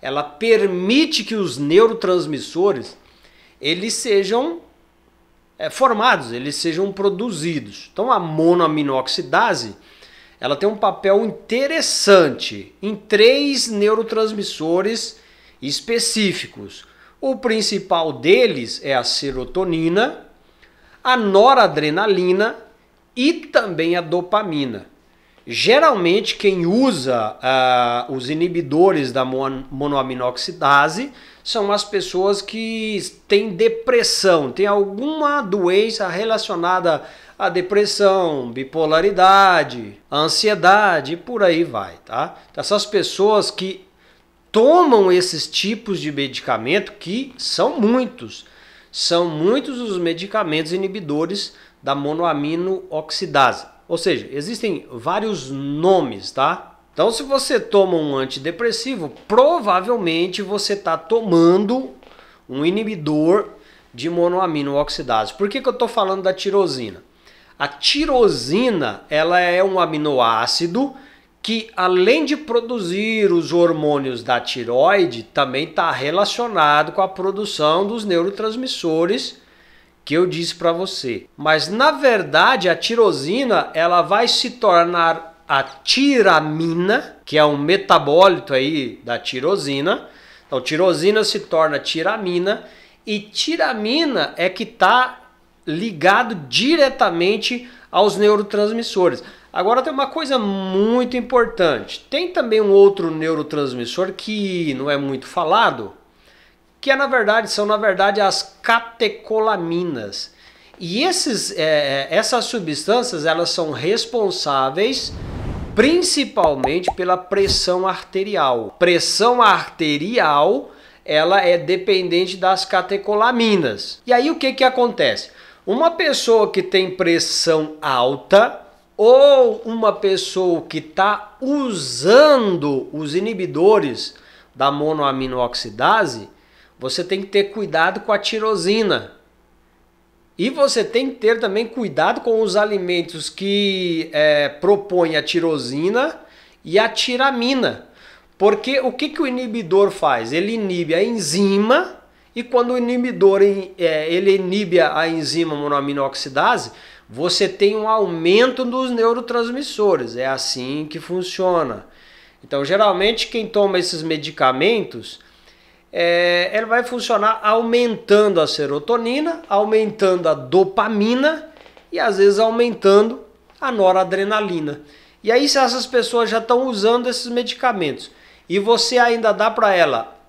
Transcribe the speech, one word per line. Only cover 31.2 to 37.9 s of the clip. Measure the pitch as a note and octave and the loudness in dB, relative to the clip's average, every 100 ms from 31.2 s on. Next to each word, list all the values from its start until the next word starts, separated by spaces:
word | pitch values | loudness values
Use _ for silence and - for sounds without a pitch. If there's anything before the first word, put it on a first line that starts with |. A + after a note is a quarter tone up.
| - - | -20 -20
são | - A#3 G3+ | -8 -4 -2
as | G3+ | -2
pessoas | - G3 F3+ F3+ G3 G3 | -2 -6 -4 -2 0 0
que | - A3 A3+ A3+ A3 G#3 - - _ | -4 -8 -6 -6 -4 -6 -8 -16 _
têm | G#3 A3 | 2 2
depressão, | F3 A3+ A3+ - B3 A3 - G3 E3+ C#3 | 2 0 0 0 2 2 2 4 4 2
têm | A#2+ | -2
alguma | G3+ G#3 G3 G3 C#4 D#4 D4 D4 | 0 2 0 -2 -6 -2 0 -2
doença | A3 G3+ F3 F#3 A3 A3 F#3+ | -2 -2 2 2 0 -2 -4
relacionada | E3+ A3+ A3 A3 F3+ E3+ F#3 F3 D3+ - - - - | -4 -2 -2 -2 -4 0 0 2 0 -4 -20 -20 -6
à | G3 | -2
depressão, | F3+ F3+ G3+ G#3 | -2 0 0 0